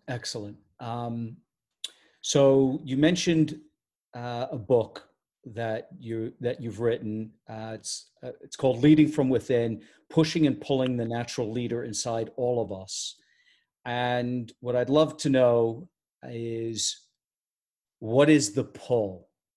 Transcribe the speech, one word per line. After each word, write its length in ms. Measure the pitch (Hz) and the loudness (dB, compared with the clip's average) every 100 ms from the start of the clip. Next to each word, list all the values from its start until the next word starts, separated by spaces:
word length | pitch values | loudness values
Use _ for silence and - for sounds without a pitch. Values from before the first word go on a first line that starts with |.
| - | -10
excellent. 500 | 117 - 117 104 113 _ _ | -10 -8 -10 -12 -14 _ _
Um, 580 | 120 120 117 117 113 - _ _ _ _ - _ _ _ | -10 -8 -6 -6 -8 -12 _ _ _ _ -18 _ _ _
so 580 | - 143 139 135 135 135 | -2 4 6 6 4 0
you 140 | 131 131 | -4 2
mentioned, 640 | 156 180 185 160 151 - _ _ _ _ _ | 4 4 2 2 2 -2 _ _ _ _ _
uh, 340 | 120 120 120 127 | -12 -8 -6 -6
a 60 | 131 | -8
book, 500 | 101 123 110 - _ _ _ _ 127 | 2 2 2 -8 _ _ _ _ -14
that 420 | 110 113 110 - - | -6 -4 -6 -8 -16
you, 340 | 117 113 113 - | -8 -6 -6 -4
that 220 | 120 - | -6 -4
you've 180 | 117 101 | -8 -2
written. 520 | 117 113 107 107 110 _ - | 0 0 -4 -6 -8 _ -16
Uh, 220 | 110 110 110 | -12 -12 -12
it's, 360 | - - - _ | -12 -14 -14 _
uh, 80 | 127 - | -14 -14
it's 140 | - - | -18 0
called 260 | 135 120 | 0 4
Leading 240 | 147 156 147 | 6 8 6
from 220 | - 131 | 4 2
Within, 520 | 123 - 120 117 110 - _ _ | 0 2 0 0 -4 -12 _ _
Pushing 380 | 160 160 170 147 | 2 2 4 2
and 120 | 107 | 0
Pulling 360 | - 135 127 120 | -2 -2 0 -2
the 80 | 113 | -4
Natural 460 | 117 120 - 107 | -4 -6 -6 -4
Leader 320 | 120 120 120 | -4 -4 -6
Inside 480 | 123 104 123 113 113 - | -6 -8 -4 -4 -6 -4
All 260 | 123 120 | -2 -2
of 100 | 101 | -4
Us. 440 | 95 95 - - - _ _ _ _ _ _ 123 | -8 -12 -12 -12 -14 _ _ _ _ _ _ -6
And 680 | 120 123 123 123 123 113 _ | -4 0 -2 -2 -4 -8 _
what 160 | 123 123 | -4 -2
I'd 140 | 127 | 2
love 280 | 147 156 - | 4 2 0
to 120 | 147 | 2
know 600 | 131 123 120 117 113 180 _ _ _ 127 | 4 6 6 2 -2 -14 _ _ _ -14
is, 800 | 117 117 113 113 110 - - _ _ _ _ _ _ _ _ _ _ | -10 -8 -6 -6 -4 -6 -6 _ _ _ _ _ _ _ _ _ _
what 300 | 113 127 151 | -2 4 6
is 240 | 151 - | 6 4
the 100 | 139 | -4
pull? 680 | - - - 120 101 92 _ _ _ | -6 -10 -2 -2 -2 -6 _ _ _